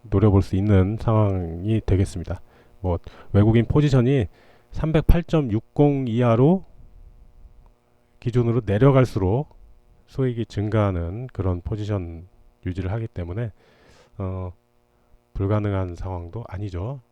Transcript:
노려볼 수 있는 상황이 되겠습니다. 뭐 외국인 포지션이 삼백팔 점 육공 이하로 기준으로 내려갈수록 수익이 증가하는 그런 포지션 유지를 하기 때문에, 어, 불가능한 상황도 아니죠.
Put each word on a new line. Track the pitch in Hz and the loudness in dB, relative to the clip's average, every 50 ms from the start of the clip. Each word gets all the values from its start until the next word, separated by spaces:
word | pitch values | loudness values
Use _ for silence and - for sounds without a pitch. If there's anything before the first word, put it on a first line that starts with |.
| _ | _
노려볼 | 110 - 98 110 107 95 98 | 0 2 4 4 6 6 4
수 | 95 - - | 2 2 -2
있는 | 95 101 107 101 95 92 98 110 113 | 0 2 4 4 4 4 2 0 -2
상황이 | - 117 110 110 107 101 95 92 87 82 82 85 92 107 113 107 - | -2 0 2 2 2 2 0 -2 -4 -6 -8 -6 -4 -2 -2 -2 0
되겠습니다. | - 98 92 98 - - 87 80 - 82 - - _ _ _ _ _ - - | 0 2 2 0 -2 -4 -10 -8 -8 -10 -12 -12 _ _ _ _ _ -18 -8
뭐 | - 92 85 82 - - - - - - - | -4 -4 -4 -4 -6 -12 -20 -20 -10 0 2
외국인 | 98 107 110 113 117 113 | 4 4 6 4 4 2
포지션이 | - - 147 147 147 131 131 117 127 143 135 104 - - _ _ - _ _ _ _ | 4 2 2 2 4 4 4 4 4 2 0 0 -4 -8 _ _ -20 _ _ _ _
삼백팔 | - - - 160 160 160 - - - 170 170 | -6 -4 -4 0 0 2 4 4 4 4 2
점 | - - 160 143 120 | 0 0 0 0 0
육공 | 98 113 - _ _ - 147 147 143 139 131 | -2 -4 -4 _ _ 2 4 4 4 0 -2
이하로 | 120 110 120 123 120 117 113 131 151 185 190 - - - - - - - - - - - - - - _ - - - - - - - _ _ _ _ _ _ _ _ _ _ | -2 0 0 2 2 4 4 4 4 2 0 -2 -12 -20 -20 -20 -20 -20 -20 -20 -20 -20 -20 -20 -20 _ -20 -20 -20 -20 -20 -20 -20 _ _ _ _ _ _ _ _ _ _
기준으로 | - 120 110 123 117 117 113 123 107 | -8 0 0 2 2 2 0 0 0
내려갈수록 | 98 98 104 127 143 131 135 127 - - 104 95 92 104 127 151 _ - - - - - _ _ _ _ _ _ | 0 2 4 4 6 6 4 2 2 0 -2 0 0 0 -2 -4 _ -14 -20 -20 -20 -20 _ _ _ _ _ _
수익이 | _ - - 131 127 120 117 110 | _ -6 -4 -4 -4 -4 -6 -8
증가하는 | _ - 104 101 107 104 110 104 101 92 85 85 82 92 117 131 123 _ | _ -6 -6 -4 -2 0 0 0 0 0 -2 -4 -6 -8 -10 -12 -10 _
그런 | - 90 92 87 87 | -4 -2 -2 -2 -4
포지션 | - - 110 104 104 101 107 98 87 82 82 82 90 _ _ _ _ _ _ _ _ | -4 -6 -6 -6 -4 -4 -4 -6 -6 -8 -12 -14 -18 _ _ _ _ _ _ _ _
유지를 | 92 87 95 90 92 101 | -8 -6 -4 -6 -4 -4
하기 | 113 113 | -6 -8
때문에, | - _ 92 87 85 90 113 120 107 - _ _ _ _ _ _ _ _ _ _ _ _ - | -8 _ -10 -10 -8 -8 -8 -8 -8 -10 _ _ _ _ _ _ _ _ _ _ _ _ -10
어, | 98 92 92 92 92 90 87 _ _ _ _ _ _ _ _ _ _ _ - _ _ _ _ | -8 -8 -6 -8 -10 -10 -12 _ _ _ _ _ _ _ _ _ _ _ -20 _ _ _ _
불가능한 | - 196 196 208 107 104 104 101 95 95 90 85 | -4 -2 0 0 0 -2 -2 -2 -2 -4 -6 -6
상황도 | 80 95 95 92 87 85 85 85 113 117 | -10 -8 -8 -8 -10 -10 -12 -12 -14 -12
아니죠. | - - 92 104 101 87 85 92 120 143 131 120 _ | -12 -12 -10 -10 -8 -8 -8 -8 -8 -10 -12 _ _